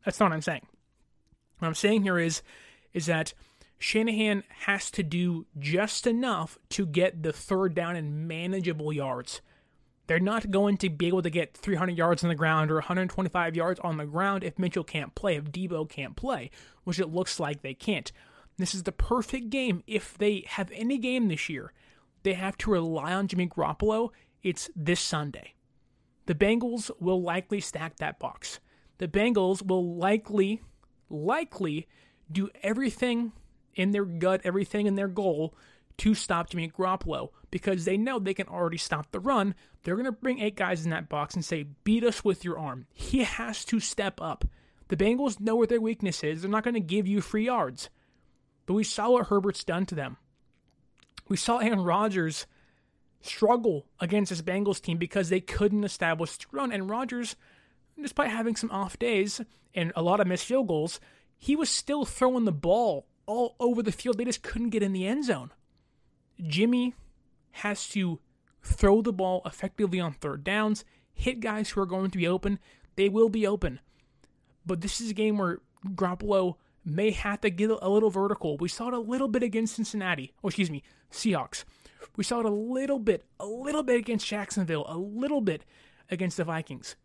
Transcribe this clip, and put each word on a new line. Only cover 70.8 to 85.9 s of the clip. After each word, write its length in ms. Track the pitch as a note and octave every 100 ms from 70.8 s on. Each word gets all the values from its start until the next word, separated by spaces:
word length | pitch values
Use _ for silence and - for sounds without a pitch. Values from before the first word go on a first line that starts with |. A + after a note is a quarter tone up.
| - _ _
hit 280 | - B3+ B3+
guys 300 | A3+ G#3+ G#3+
who 100 | -
are 60 | F#3+
going 260 | F#3 F#3+
to 60 | F#3
be 100 | E3+
open. 320 | F#3 G3+ G3 _ _ -
They 140 | - G3
will 200 | G#3 A3+
be 180 | A3 G3+
open. 340 | G#3 F3 B2+ _ _ _ _ _ _ _ _
But 160 | E3+ F3+
this 180 | F#3+ -
is 100 | A#3
a 40 |
game 240 | G3+ G#3+ G#3+
where 200 | F#3 - _ _
Garoppolo 720 | G3 F#3 F#3+ F3+ G#3 G3 F#3 D#3+ _ _
may 260 | F3 D3+ G#3+
have 300 | - G3+ G#3
to 100 | G#3+
get 200 | F3 G#3+
a 180 | A3 F#3
little 220 | G3+ A3
vertical. 460 | F#3+ G3+ G3+ D#3+ C#3+
We 120 | E3+
saw 200 | - A#3
it 60 |
a 60 | B3
little 280 | A3 B3+ C4+
bit 140 | A#3+
against 320 | A#3 G#3+ A3+
Cincinnati. 580 | - A3 G#3+ F#3 E3 C3 _
Oh, 60 | G3
excuse 220 | - F3+
me, 140 | C#3 - _ _
Seahawks. 540 | - A3+ F3 G#2 - - _ - _ - -
We 80 |
saw 160 | G3+ A#3+
it 60 | A3+
a 40 |
little 480 | G#3 A3+ B3+ C4+ C#4
bit, 260 | G#3+ F3+ - _
a 80 | G3+
little 360 | A3+ C#4 D4+
bit 140 | C4 A#3+
against 300 | A3+ A3 -
Jacksonville, 580 | G#3 G3 - F3 D#3 -
a 80 | D#3+
little 440 | G3 G#3+ C#4 D4
bit 240 | G3+ D3+ - - -